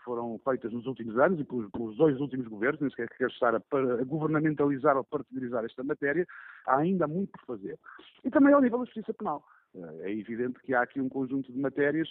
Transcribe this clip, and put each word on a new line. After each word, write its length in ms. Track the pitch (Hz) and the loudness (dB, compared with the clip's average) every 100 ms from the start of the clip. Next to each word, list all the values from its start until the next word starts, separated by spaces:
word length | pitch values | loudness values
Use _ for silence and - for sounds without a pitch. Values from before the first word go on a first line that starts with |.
| 120 | -8
foram 340 | 117 117 110 | -6 -4 -4
feitas 280 | 139 127 113 | -2 -2 -2
nos 140 | 117 117 | -6 -6
últimos 320 | 123 113 110 | -6 -2 4
anos 220 | 165 170 | 4 4
e 40 | |
pelos, 240 | 135 123 104 | -2 -4 -6
pelos 260 | 113 113 107 | -6 -6 4
dois 220 | 160 131 | 4 4
últimos 280 | 143 131 113 | -2 -4 -6
governos, 320 | 104 120 151 | -2 -2 0
nem 120 | 135 | -4
sequer 180 | - 117 | -4 -8
quero 220 | - 127 | -2 -2
estar 240 | - 120 110 | 2 2 2
a, 40 | |
par-, 400 | - 143 127 120 | 0 0 0 0
a 40 | |
governamentalizar 920 | 131 156 156 156 156 147 143 135 147 135 | -2 -2 0 2 2 2 2 2 2 2
ou 80 | |
partidarizar 640 | - 147 - 131 123 120 117 | 0 -8 -6 -8 -4 -4 -4
esta 180 | - | -6
matéria, 440 | 135 151 143 156 175 - - - - | -6 -2 0 0 -2 -6 -20 -10 0
há 100 | 135 | 2
ainda 300 | 170 190 151 | 2 2 0
muito 240 | 170 196 | -2 -6
por 260 | - - 110 | -8 -12 -10
fazer. 220 | 98 - - - - _ | -8 -12 -16 -20 -20 _
E 60 | - | 0
também 240 | 302 277 | 6 8
ao 80 | 285 | 8
nível 160 | 247 240 | 6 2
da 80 | 247 | -4
justiça 260 | 220 214 214 | -8 -8 -6
penal. 280 | 196 147 _ _ _ 90 | -4 -6 _ _ _ -16
Eh, 340 | 82 80 92 | -14 -10 -6
é 20 | |
evidente 480 | 107 101 113 123 127 | -6 -6 -4 -4 -6
que 100 | - | -2
há 80 | 123 | 0
aqui 180 | 120 139 | 0 -2
um 80 | 131 | -4
conjunto 420 | 135 131 139 123 | -4 -4 -4 -6
de 80 | 123 | -4
matérias 480 | 135 139 143 156 160 | -4 0 0 0 -4